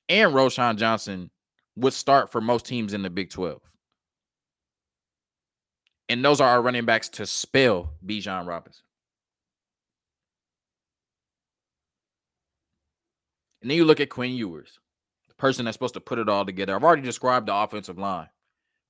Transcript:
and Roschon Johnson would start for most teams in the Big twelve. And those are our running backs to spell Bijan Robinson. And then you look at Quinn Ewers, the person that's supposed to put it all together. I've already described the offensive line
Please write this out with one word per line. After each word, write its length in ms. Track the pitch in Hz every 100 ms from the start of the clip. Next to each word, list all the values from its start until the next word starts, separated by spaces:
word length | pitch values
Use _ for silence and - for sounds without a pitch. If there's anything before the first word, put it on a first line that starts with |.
| -
and 240 | 190 208
Roschon 440 | 135 131 - 123 107
Johnson 520 | 113 110 - 95 90 _ _ _ _
would 180 | - 131
start 380 | - - 139 104
for 100 | 117
most 260 | 113 117 -
teams 280 | 123 104
in 80 | 101
the 80 | 95
Big 200 | 90 90
twelve. 320 | - 87 69 _ _ _ _ _ _ _ _ _ _ _ _ _ _ _ _ _ _ _ _ _ _ _ _ -
And 160 | 120
those 160 | 139 143
are 80 | 131
our 140 | 120
running 220 | 120 123
backs 240 | 117 113 -
to 180 | - 104
spell 680 | - - 135 127 92 80 - 92
Bijan 400 | 107 101 92 87
Robinson. 380 | 85 - _ _ _ _ _ _ _ _ _ _ _ _ _ _ _ _ _ _ _ _ _ _ _ _ _ _ _ _ _ _ _ _ _ _ _ _ _ _ _ _ _ _ _ _ _ _ _ _ _
And 80 | 117
then 80 | 160
you 80 |
look 140 | 156 151
at 120 | 139
Quinn 240 | - 123
Ewers, 440 | 127 104 78 - _ _ _ _ _ _
the 80 |
person 300 | - 135 131
that's 100 | 117
supposed 200 | 107 123
to 60 | 95
put 200 | - 117
it 80 | 107
all 160 | 101
together. 320 | 98 95 95 98
I've 80 |
already 180 | 156 160
described 460 | 127 113 127 123 107
the 60 | 101
offensive 420 | 107 104 92 87
line 300 | 98 90 78 _ _ _ _ _